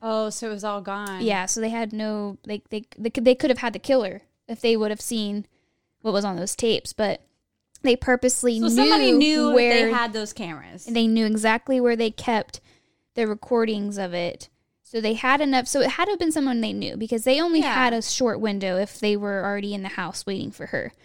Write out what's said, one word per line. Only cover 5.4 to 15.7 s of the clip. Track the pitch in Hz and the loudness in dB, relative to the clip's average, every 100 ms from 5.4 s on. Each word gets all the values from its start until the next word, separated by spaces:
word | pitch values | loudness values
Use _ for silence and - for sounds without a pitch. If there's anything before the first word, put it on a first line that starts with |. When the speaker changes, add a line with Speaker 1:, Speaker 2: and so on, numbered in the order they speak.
| 202 _ _ _ _ _ | -8 _ _ _ _ _
Speaker 2:
what | 220 | -2
was | 202 202 | -2 -2
on | 175 | -4
those | 190 - | -6 -2
tapes, | 226 214 - | 0 0 -2
but | - 208 - _ _ _ _ _ - | -4 -2 -4 _ _ _ _ _ -2
they | 269 247 | 2 2
purposely | - 254 254 - 247 226 | 2 2 2 0 0 2
Speaker 1:
So | 233 | 2
Speaker 2:
knew | 233 | 4
Speaker 1:
somebody | 294 311 262 | 6 6 6
knew | 294 302 311 294 | 6 6 4 4
that | 247 | 4
Speaker 2:
where | 240 240 226 | 6 4 4
Speaker 1:
they | |
had | 240 233 | 2 -2
those | 220 214 | -4 -8
cameras. | - 175 156 87 180 233 | -8 -10 -12 -16 -16 -4
Speaker 2:
and | 233 | 0
they | 226 | 2
knew | 226 214 | 4 2
exactly | 214 220 226 - 262 | 2 0 0 0 2
where | 240 233 | 2 2
they | 226 | -2
kept | - - 220 - - _ _ _ _ _ - | -4 -2 -2 -2 -12 _ _ _ _ _ -4
the | 220 | -2
recordings | 214 - 233 226 208 202 202 | -4 -2 0 0 -2 -4 -6
of | 185 | -6
it. | 175 175 - - _ _ _ | -4 -6 -8 -16 _ _ _
So | _ 226 | _ -4
they | 214 | -2
had | 226 254 277 | -2 2 2
enough. | 294 262 | 2 0
So | 247 | 0